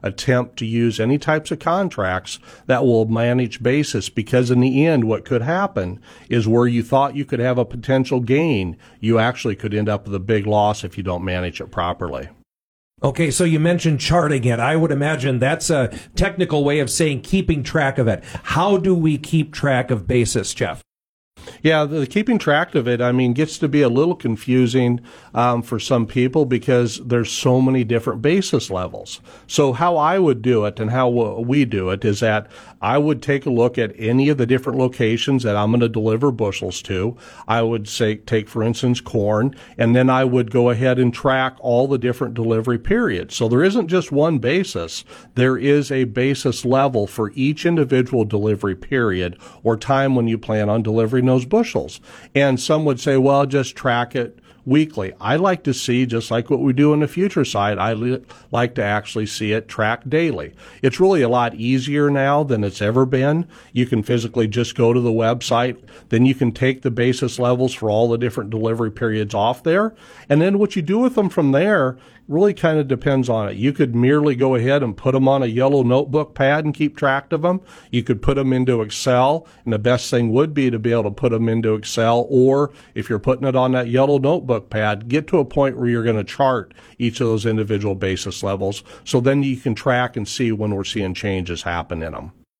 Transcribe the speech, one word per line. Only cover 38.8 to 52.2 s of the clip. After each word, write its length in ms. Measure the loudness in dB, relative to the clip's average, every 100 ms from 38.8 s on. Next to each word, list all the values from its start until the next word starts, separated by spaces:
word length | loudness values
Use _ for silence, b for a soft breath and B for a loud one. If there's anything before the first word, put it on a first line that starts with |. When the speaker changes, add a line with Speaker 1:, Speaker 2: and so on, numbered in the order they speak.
| 0 -2
Speaker 1:
corn, 560 | -2 -2 0 0 0 B B B
and 180 | 2 4
then 140 | 4
I 160 | 2 2
would 260 | 0 0
go 180 | 2 2
ahead 300 | 2 2 2
and 140 | 0
track 420 | 0 0 0 -2 -4
all 280 | 0 0 2
the 100 | 0
different 360 | -2 -4 -6
delivery 460 | -4 0 0 0 -2
periods. 560 | 0 0 0 -2 -8 -4
So 120 | 0
there 160 | 4
isn't 240 | 4 2 0
just 240 | 0 0
one 280 | 0 2 2
basis. 680 | 0 0 -2 -6 -8 -10 -16 B B 0
There 220 | 0 2
is 320 | 2 2 2
a 140 | -2
basis 600 | -2 0 -2 0 -2 -2 0
level 420 | 2 2 0 -4
for 240 | -4 -6
each 320 | -2 -2 0 0
individual 600 | 2 2 2 2 0 0
delivery 500 | 0 0 0 -2 -6
period 640 | -4 -2 0 -2 -6 -8 B B
or 140 | -2 -2
time 380 | 0 0 2 2
when 120 | 0
you 100 | -2
plan 320 | -2 -2 0
on 140 | 0
delivering 420 | 0 0 2 2 2
those 160 | 2 2
bushels. 560 | 0 0 -4 -6 -12 B B